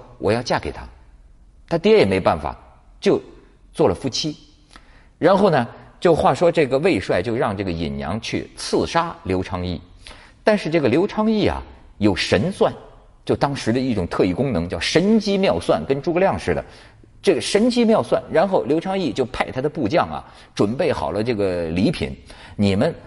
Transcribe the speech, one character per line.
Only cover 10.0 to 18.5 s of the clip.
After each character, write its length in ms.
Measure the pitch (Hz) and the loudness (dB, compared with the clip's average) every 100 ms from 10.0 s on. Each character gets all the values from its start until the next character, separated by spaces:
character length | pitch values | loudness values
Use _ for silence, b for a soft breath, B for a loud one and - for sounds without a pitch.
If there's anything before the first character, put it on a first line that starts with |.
| B B B B | B B B B
但 140 | - 208 | 0 0
是 120 | 175 | 2
这 120 | 165 | 0
个 80 | 135 | 2
刘 160 | 131 202 | 2 0
昌 240 | - 214 | 0 0
义 180 | 220 135 | 2 0
啊， 140 | 65 - - - - | -2 -8 -20 -20 -2
有 160 | 104 90 | 0 0
神 360 | - - 151 | 0 0 0
算， 220 | 196 180 - - - - _ | 0 0 -2 -14 -20 -20 _
就 120 | - - | -4 -2
当 200 | 143 139 | -2 -2
时 160 | - | -2
的 80 | 120 | -2
一 140 | 131 | 0
种 140 | 107 87 | -2 -2
特 180 | - 117 | 0 0
异 80 | |
功 180 | 87 135 | 0 -2
能， 160 | 98 87 | -2 -4
叫 120 | 87 | -4
神 400 | - 160 190 226 | 0 2 4 2
机 180 | 202 196 | 2 0
妙 220 | 190 85 | 0 0
算， 260 | - 139 151 | 0 -2 0
跟 160 | 139 | -4
诸 100 | 139 | -2
葛 80 | 165 | 0
亮 180 | 190 110 | 2 0
似 180 | - 76 | -2 -4
的。 100 | - B B B - - | -6 B B B -20 -4
这 140 | - 147 | 0 0
个 40 | |
神 300 | - 202 240 | 2 2 2
机 160 | 240 226 | 2 4
妙 160 | 208 | 2
算， 200 | 120 - - | 2 -2 0
然 160 | 147 | 0
后 160 | 190 | 2